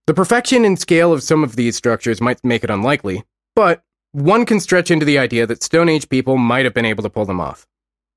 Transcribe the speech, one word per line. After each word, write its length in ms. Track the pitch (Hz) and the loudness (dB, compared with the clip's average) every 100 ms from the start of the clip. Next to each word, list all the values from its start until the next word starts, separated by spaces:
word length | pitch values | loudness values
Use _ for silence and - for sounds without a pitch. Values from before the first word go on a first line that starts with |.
| - | -4
The 60 | |
perfection 520 | 156 180 240 - 247 214 | -2 0 0 0 2 2
and 140 | 180 | 0
scale 320 | - 165 170 | 0 2 4
of 120 | 151 | 2
some 200 | - 160 | 0 0
of 120 | 147 123 | 0 -2
these 200 | 117 - | -4 -2
structures 460 | 120 110 120 110 | -2 -2 -2 -2
might 220 | 120 123 | -2 -2
make 200 | 123 117 | -2 -2
it 60 | 113 | -2
unlikely, 540 | 101 117 143 104 95 - _ _ - | -2 0 -2 -2 -8 -10 _ _ 0
but 280 | 190 165 _ _ _ | 2 0 _ _ _
one 340 | 143 143 220 240 | -4 2 2 2
can 140 | 214 | -2
stretch 320 | - 185 170 | 0 0 2
into 140 | 160 147 | 0 2
the 140 | 143 | 2
idea 260 | 123 117 113 | 0 0 -2
that 180 | 117 | -4
Stone 260 | - 165 170 | -2 0 2
Age 180 | 156 - | 0 0
people 300 | 131 127 131 | -2 0 0
might 260 | 120 123 | 2 2
have 100 | 127 | 0
been 120 | 117 113 | 0 -2
able 180 | 107 | -2
to 60 | 101 | -4
pull 160 | 110 101 | -4 -4
them 160 | 90 | -4
off. 260 | 73 - _ _ _ _ _ | -6 -10 _ _ _ _ _